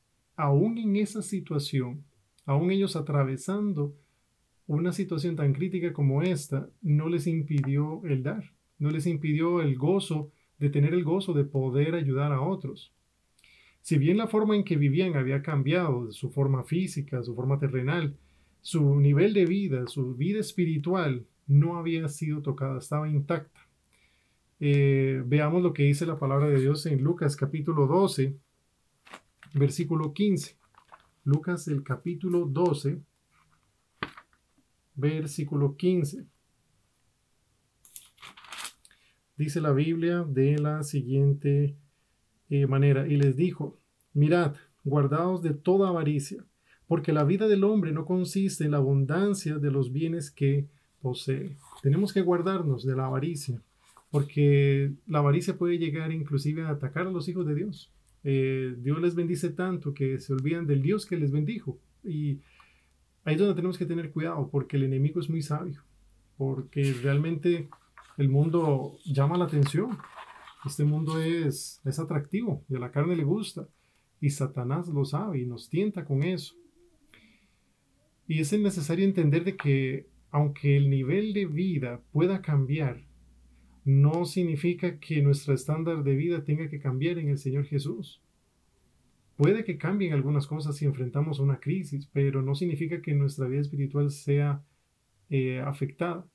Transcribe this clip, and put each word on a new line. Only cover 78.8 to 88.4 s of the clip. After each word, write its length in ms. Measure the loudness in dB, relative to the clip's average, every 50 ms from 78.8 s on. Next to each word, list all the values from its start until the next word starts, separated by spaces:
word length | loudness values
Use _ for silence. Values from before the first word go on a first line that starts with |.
| -2 -2 0 2 2
entender 400 | 2 4 4 4 4 4 2 0
de 120 | 0 -6
que, 520 | -2 0 2 2 2 2 0 -4 -6 -10 -14 _ _ _ _ 0
aunque 440 | 0 0 0 0 -2 2 4 4
el 140 | 6 4 4
nivel 420 | 2 2 0 0 0 0 0 0 -2
de 140 | -2 -2
vida 540 | -2 -2 -2 -2 0 -2 -2 -4 -4 -8 -10 -14 _
pueda 320 | _ 2 2 2 0 -2 -2
cambiar, 600 | 0 2 2 2 2 0 -2 -2 -2 -4 -6 -14 -20 _ _ _ _ _ _ _ _ _ _ _ _ _ _ _
no 400 | 4 6 6 6 6 4 2 -2
significa 760 | -2 0 -2 0 0 -2 0 0 -2 -2 0 -4 -6 -6 -6
que 240 | -8 -2 0 2 4
nuestro 320 | 4 2 2 0 -2 -2
estándar 480 | -2 0 -2 -4 -2 -2 -2 -2 -2 0
de 140 | 0 0
vida 260 | 0 0 0 -2 -2 -2
tenga 260 | -2 -2 -2 -2 -6
que 120 | -8 -6
cambiar 380 | -4 -4 -4 -2 -2 -2 -2 -2
en 100 | -2 -2
el 100 | -2 -2
Señor 280 | -2 -4 -2 -2 -2
Jesús. 540 | -2 -4 -4 -4 -4 -8 -8 -10 -14 -16 _ _ _ _ _